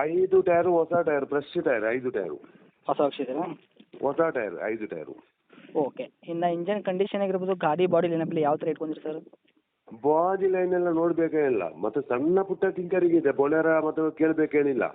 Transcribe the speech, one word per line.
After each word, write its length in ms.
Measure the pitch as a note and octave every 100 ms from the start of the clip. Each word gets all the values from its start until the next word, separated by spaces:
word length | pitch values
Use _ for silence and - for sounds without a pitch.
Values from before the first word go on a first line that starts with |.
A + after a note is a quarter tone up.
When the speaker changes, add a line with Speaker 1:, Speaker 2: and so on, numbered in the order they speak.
Speaker 1:
ಐದು 420 | D3+ F3 F#3 F#3+
ಟೈರ್ 240 | F#3 E3+ F3
ಹೊಸ 260 | E3+ D#3+ F3 E3
ಟೈರ್, 200 | D3 C3+
ಫ್ರೆಶ್ 380 | C#3+ C#3 F3
ಟೈರ್, 200 | D#3+ A#2 A2
ಐದು 200 | B2+ B2
ಟೈರ್. 220 | A2+ F2 D2 - - - _ -
Speaker 2:
ಹೊಸ 140 | C#3+
ಹಾಕ್ಸಿದ್ದೀರಾ? 580 | C#3+ - B2+ C#3 F3+ D#3 _ - - -
Speaker 1:
ಹೊಸ 180 | C3+ C3+
ಟೈರ್, 420 | E3 C#3 G#2 E2+
ಐದು 240 | G2 A2+ G#2
ಟೈರ್. 220 | E2 D2 - - _ _ - - -
Speaker 2:
ಓಕೆ. 360 | C3+ - B2+ _ F3+
ಇನ್ನು 240 | E3+ F3
ಇಂಜಿನ್ 320 | E3+ E3+ G#3
ಕಂಡೀಷನ್ 380 | G3 F#3 G3+ G#3
ಆಗಿರ್ಬೋದು, 320 | G3 F#3+ F#3
ಗಾಡಿ 320 | F#3 E3 D#3 F#3
ಬಾಡಿ 220 | E3+ F3
ಲೈನಪ್ 300 | E3 E3 E3
ಯಾವ 180 | C#3+ D#3
ಥರ 120 | E3
ಇಟ್ಕೊಂಡ್ರಿ 320 | D3+ D#3 D3+
ಸರ್? 200 | D#3 D#3 - - _ _ _ _ -
Speaker 1:
ಬಾಡಿ 540 | A2 C#3 D#3 F3+ F#3+ F#3+
ಲೈನ್ 260 | F#3 F3+
ಎಲ್ಲ 160 | F3+ F3
ನೋಡ್ಬೇಕೇ 560 | E3 E3+ E3 E3 D#3 C#3+
ಇಲ್ಲ, 160 | A2
ಮತ್ತೆ 380 | E2+ D#2 G#2 G#2+
ಸಣ್ಣ 420 | - B2 D3+ F#3
ಪುಟ್ಟ 220 | F#3+ F#3
ಟಿಂಕರಿಂಗ್ 500 | F#3+ F#3 F3 F#3 F3
ಇದೆ, 160 | E3 C#3
ಬೊಲೆರೋ 560 | C3 C#3+ D#3+ D#3+ D#3+ D#3
ಮತ್ತೆ 320 | D3+ D#3 D#3+
ಕೇಳ್ಬೇಕೇನಿಲ್ಲ. 640 | D#3+ D#3+ D#3 D3 C#3+ B2 E2+